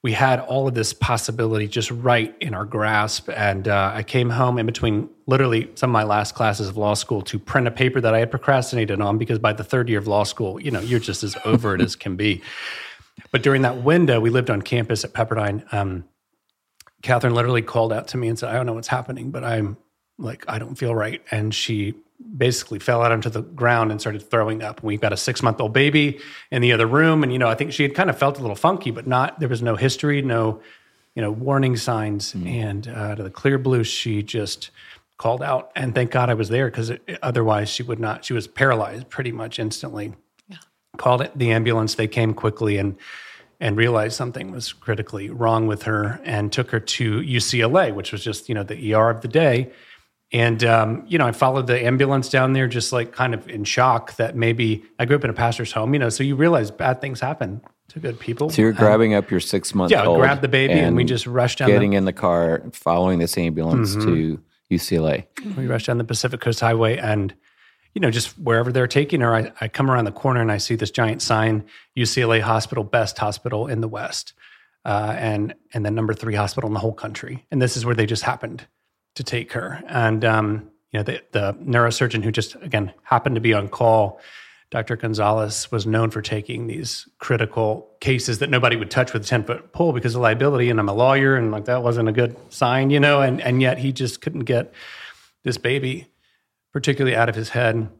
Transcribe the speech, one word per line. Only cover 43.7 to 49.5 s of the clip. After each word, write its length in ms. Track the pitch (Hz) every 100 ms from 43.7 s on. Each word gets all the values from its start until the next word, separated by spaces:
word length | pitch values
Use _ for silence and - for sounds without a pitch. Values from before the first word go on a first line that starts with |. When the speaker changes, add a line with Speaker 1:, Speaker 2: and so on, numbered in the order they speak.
| 104
Speaker 1:
realized 400 | 117 117 107 113
something 340 | 123 123 95
was 220 | 123 120
critically 580 | - - 107 104 101 98
wrong 380 | 127 113 113 110
with 160 | 104
her 360 | - 107 104 117
and 260 | - 110 104
took 200 | - 123
her 80 | 113
to 400 | - - 117 107
U 160 | 160 120
C 220 | - 123
L 180 | 113 165
A, 140 | 156
which 180 | 98 92
was 140 | 104
just, 240 | 113 101 -
you 80 | 107
know, 80 |
the 240 | 98 107 107
E 40 |
R 160 | 110 113
of 120 | 117
the 80 | 120
day. 420 | 147 156